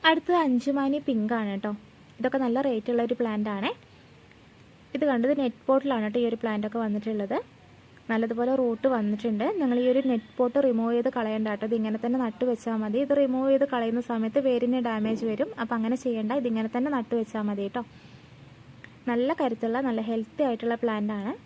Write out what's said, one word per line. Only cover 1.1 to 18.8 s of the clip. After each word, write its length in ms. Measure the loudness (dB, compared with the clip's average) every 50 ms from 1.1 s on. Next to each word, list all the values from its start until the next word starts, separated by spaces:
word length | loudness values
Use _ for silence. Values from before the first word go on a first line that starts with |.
| 0 0 0 0 0 -2
ആണ് 100 | -2 -2 -4
കേട്ടോ. 180 | -4 -4 -6 -6 -6 -10 -20 -20 -20 -20 -20 -14 -4
ഇതൊക്കെ 200 | -4 -2 0 0 0
നല്ല 120 | 2 0 2 2 0
റേറ്റ് 200 | 0 0 -2 0 0
ഉള്ള 100 | 0 2 0
ഒരു 80 | 0 0
പ്ലാന്റ് 340 | 0 -2 0 -2 -2 -2 -2 -2
ആണേ. 160 | -2 -4 -4 -6 -12 -20 -20 -20 -20 -20 -20 -20 -20 -20 -20 -20 -20 -20 -20 -20 -20 -20 -20 -20 -20 -8 -4
ഇത് 100 | 0 2 2
കണ്ടത് 240 | 2 4 4 2 2 2 2
നെറ്റ് 180 | -2 -2 -4 0 2
പോട്ടിലാണ് 360 | 2 2 4 2 0 0 0 0
കേട്ടോ 120 | 0 0 0
ഈ 20 | 0
ഒരു 80 | 0 -2 -2
പ്ലാന്റ് 220 | -2 -2 -2 -4 -4
ഒക്കെ 100 | -4 -4 -2 -2
വന്നിട്ടുള്ളത്. 500 | -2 -2 -2 -4 -4 -4 -2 -2 -2 -4 -4 -6 -16 -20 -20 -20 -20 -20 -20 -20 -20 -20 -6 -4
നല്ലതുപോലെ 400 | -2 0 0 0 0 -2 0 0 2 2
റൂട്ട് 280 | 2 0 0 0 0 2 2
വന്നിട്ടുണ്ട്. 500 | 2 0 0 -2 -2 -2 -2 -2 0 0 -2 0 0
നിങ്ങൾ 180 | 0 2 2 2
ഈ 40 | 4 4
ഒരു 100 | 4 4 2 2
നെറ്റ് 200 | 0 0 -2 -6 -2 0
പോട്ട് 220 | 0 2 2 2 2
റിമൂവ് 260 | 4 2 2 2 2 0
ചെയ്ത് 140 | 0 0 0 -2
കളയണ്ട 320 | -2 -2 -2 -2 -2 -2 -2
കേട്ടോ. 140 | -2 -2 -2 -2
ഇത് 40 | 0 0
ഇങ്ങനെ 180 | 0 -2 -2 -2 -2
തന്നെ 140 | -2 0 0
നട്ട് 220 | 0 -2 -2 -2 0 0
വെച്ചാൽ 260 | 0 -2 -2 -4 -2 -2 -2
മതി. 160 | -2 0 0 2
ഇത് 80 | 2 4 4
റിമൂവ് 300 | 4 2 2 0 2 4
ചെയ്ത് 140 | 4 4 4 2
കളയുന്ന 300 | 0 -2 0 0 -2 -2 -2 -2
സമയത്ത് 300 | -2 -2 -2 0 0 2 2
വേരിന് 340 | 2 2 2 2 2 0 0 0
ഡാമേജ് 400 | -2 -2 0 0 0 0 -2 -2 -4
വരും. 200 | -2 -2 -4 -4 -4 -8
അപ്പം 140 | -6 -4 -2 -2
അങ്ങനെ 180 | 0 0 -2 0 0
ചെയ്യണ്ട, 280 | -2 -2 0 -2 0 -2 0
ഇതിങ്ങനെ 280 | 0 0 -2 0 -2 -2 -2
തന്നെ 140 | -2 -2 0 -2
നട്ട് 180 | -2 -2 -2 -2 -2
വെച്ചാൽ 240 | -2 -2 -4 -4 -2 -2
മതി 140 | -2 -2 -4
കേട്ടോ. 160 | -4 -4 -6 -8 -8 -14 -20 -20 -20 -20 -20 -20 -20 -20 -20 -20 -20 -20 -20 -20 -20 -20 -20